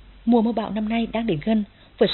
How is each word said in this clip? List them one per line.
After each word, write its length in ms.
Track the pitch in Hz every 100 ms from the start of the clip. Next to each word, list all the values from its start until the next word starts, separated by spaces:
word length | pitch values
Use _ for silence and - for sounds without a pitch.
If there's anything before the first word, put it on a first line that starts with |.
| - -
mùa 180 | 226 240
mưa 100 | 220
bão 180 | 220 202
năm 180 | 202 214
nay 200 | 233 226
đang 140 | 220 226
đến 120 | 156
gần, 200 | 220 220 202 _ _ -
với 100 | 202